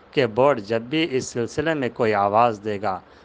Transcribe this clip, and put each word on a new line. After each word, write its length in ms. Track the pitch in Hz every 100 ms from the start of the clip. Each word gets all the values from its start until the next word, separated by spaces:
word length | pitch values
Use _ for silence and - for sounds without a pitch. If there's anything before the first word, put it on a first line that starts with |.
| -
कि 140 | 147 120
बोर्ड 320 | 107 139 127
जब 260 | 101 113 120
भी 140 | 156
इस 240 | 160 131 -
सिलसिले 460 | 123 113 - 151
में 140 | 156 123
कोई 220 | - 113
आवाज़ 460 | 104 101 107 120 107
देगा, 400 | 107 101 101 90 - -